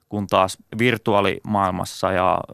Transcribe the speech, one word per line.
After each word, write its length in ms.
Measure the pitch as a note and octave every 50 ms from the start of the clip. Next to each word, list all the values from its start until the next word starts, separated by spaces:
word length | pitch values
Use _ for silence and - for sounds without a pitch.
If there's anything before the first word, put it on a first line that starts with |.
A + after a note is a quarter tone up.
| _ _
kun 180 | G#2 G#2 G2 F#2
taas 300 | G#2 G2 F#2+ F#2 - - _ _ - A2
virtuaalimaailmassa 1300 | A#2 B2+ A#2 G#2+ - A#2 G#2 G2+ G2+ G2 - - - - G#2+ G2+ G2 F#2 F#2 F2+ G2 - - - - F#2+
ja, 260 | F#2+ F2+ F#2 F2+ F2 - - -